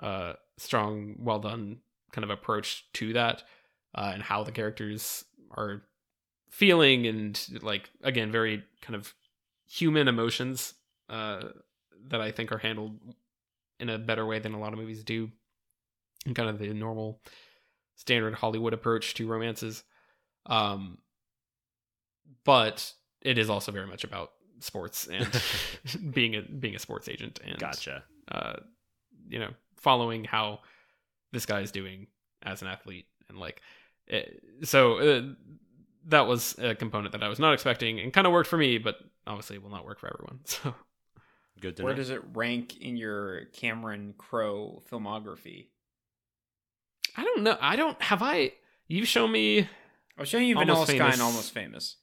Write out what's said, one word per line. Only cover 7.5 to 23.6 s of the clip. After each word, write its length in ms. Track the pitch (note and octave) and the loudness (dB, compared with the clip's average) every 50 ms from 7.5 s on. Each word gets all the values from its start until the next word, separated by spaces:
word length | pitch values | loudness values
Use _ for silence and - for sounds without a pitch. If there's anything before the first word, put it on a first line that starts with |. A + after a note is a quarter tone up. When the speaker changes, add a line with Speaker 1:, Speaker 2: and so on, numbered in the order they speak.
| - A2 G#2+ | -10 -8 -4
Speaker 1:
like, 260 | A2 G2+ G2+ - - _ _ - | -4 -4 -4 -6 -10 _ _ -4
again, 280 | C3+ B2+ A#2+ A2 G#2+ A2 | -2 0 0 0 0 0
very 320 | A2+ A2+ A2 G#2+ G#2 - _ _ _ - | 0 0 0 0 -4 -6 _ _ _ -12
kind 120 | - A2+ | -10 -10
of 180 | G2+ G#2 - - _ _ _ _ _ _ _ _ _ _ _ | -10 -10 -12 -18 _ _ _ _ _ _ _ _ _ _ _
human 400 | - - E3+ D#3+ D3+ D3+ C#3+ C3 | -4 2 2 4 6 6 6 6
emotions, 640 | A#2+ A2+ A#2 A#2 - - B2+ B2+ C3 B2 - - - _ _ _ _ _ _ - | 4 4 2 2 0 0 -2 -4 -4 -6 -8 -8 -10 _ _ _ _ _ _ -10
uh, 360 | A2+ A2 A2 G#2+ G2+ F#2 - - - - - _ _ _ _ _ E2 F#2 A2+ C3+ | -8 -6 -6 -6 -6 -8 -10 -12 -14 -16 -20 _ _ _ _ _ _ -20 -8 -6
that 120 | B2+ A2+ | -4 -2
I 120 | A2 A2 - | -2 -2 -4
think 180 | - A#2 G#2+ G#2+ | -4 -4 -4 -4
are 60 | G#2+ | -2
handled 400 | - A2+ A2 G#2+ G#2+ A2 G#2+ A2 - - - - _ _ _ _ _ _ _ _ _ _ _ - | -2 -4 -4 -4 -6 -8 -10 -12 -16 -20 -20 -20 _ _ _ _ _ _ _ _ _ _ _ -8
in 80 | B2 A#2 | -6 -4
a 100 | A2+ A2 | -4 -4
better 280 | A2+ A2+ A2 A2+ A2 | -2 -2 0 0 0
way 120 | A2 A2 A2 | 0 -2 -2
than 140 | G#2+ G#2+ G#2+ | -2 -4 -6
a 40 | G#2 | -6
lot 120 | G#2+ G#2+ G#2+ | -6 -6 -6
of 60 | A2 | -8
movies 240 | A2 A2 A2 G#2+ A2 | -8 -10 -10 -10 -6
do, 260 | A2+ A2+ A2+ A2+ A2 - _ _ _ _ _ _ _ _ _ _ _ _ _ _ _ _ - - | -4 -4 -4 -4 -6 -10 _ _ _ _ _ _ _ _ _ _ _ _ _ _ _ _ -10 -6
and 80 | C#3 A#2+ | -4 -2
kind 140 | - A#2 A2 | 0 0 -2
of 100 | G#2+ G#2 | -2 -4
the 140 | G#2+ G#2 G#2+ | -4 -6 -4
normal 460 | G#2+ A2 A2+ A2 A2 A2 A2 A2 - _ - - - - _ _ _ _ _ _ _ _ _ _ | -4 -6 -6 -6 -6 -6 -6 -8 -10 _ -20 -20 -20 -20 _ _ _ _ _ _ _ _ _ _
standard 400 | - - - B2 A#2 A2 A2 A2 | -10 0 2 2 4 4 2 0
Hollywood 380 | - - A2+ A2 A2+ A2+ A#2 A2+ | -2 -2 0 0 0 0 -2 -2
approach 400 | A2 - A#2+ A2+ A2+ - - - | 0 0 0 0 2 0 -2 -4
to 120 | - A2+ A2 | -4 -4 -4
romances. 560 | A2+ A2 A2+ A#2 A2+ - A2 A2 A2+ - - _ _ _ _ _ _ _ _ _ _ _ _ | -2 -2 -2 -4 -4 -6 -8 -8 -10 -12 -14 _ _ _ _ _ _ _ _ _ _ _ _
Um, 520 | - A#2 A2 G#2+ G2+ G2+ G2 G2 F#2 F2 - _ _ _ _ _ _ _ _ _ _ _ _ _ _ _ _ _ _ _ _ _ _ _ _ _ D3+ C3+ A#2+ _ | 0 2 2 2 2 0 -4 -6 -10 -14 -16 _ _ _ _ _ _ _ _ _ _ _ _ _ _ _ _ _ _ _ _ _ _ _ _ _ -20 -20 _ _
but 480 | D3 C3+ B2 A2 A2 G#2+ - - - - _ _ _ _ _ - | 8 8 8 8 4 0 -4 -8 -10 -12 _ _ _ _ _ 0
it 160 | C3+ B2+ A#2 | 2 2 4
is 120 | A2 G#2+ | 4 2
also 220 | G#2 G2 | 2 0